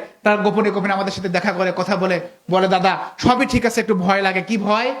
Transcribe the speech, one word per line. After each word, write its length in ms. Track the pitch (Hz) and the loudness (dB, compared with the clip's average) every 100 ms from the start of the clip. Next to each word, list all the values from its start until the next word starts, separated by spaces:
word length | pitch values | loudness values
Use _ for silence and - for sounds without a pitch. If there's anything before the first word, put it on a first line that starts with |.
| - - | -6 -2
তার 140 | 214 208 | 0 2
গোপনে 320 | 202 202 208 | 2 2 0
গোপনে 220 | 196 196 | 0 -2
আমাদের 200 | 196 196 | -2 -4
সাথে 160 | 190 190 | -4 -4
দেখা 240 | 175 196 | -2 -2
করে, 200 | 180 185 180 | 0 -2 -2
কথা 200 | 185 196 | -2 0
বলে, 220 | 185 180 - - - | 0 -2 -4 -16 -2
বলে, 160 | 185 190 | 2 2
"দাদা, 420 | 185 185 165 - - | 2 2 0 -6 -2
সবই 280 | - 247 262 | 2 2 2
ঠিক 200 | 240 226 | 0 0
আছে, 160 | 226 | 0
একটু 140 | 214 190 | 0 0
ভয় 260 | 180 196 | 2 2
লাগে।" 200 | 190 185 | 2 -2
"কি 160 | 180 220 | -2 -4
ভয়?" 380 | 202 214 254 269 | 0 0 0 -4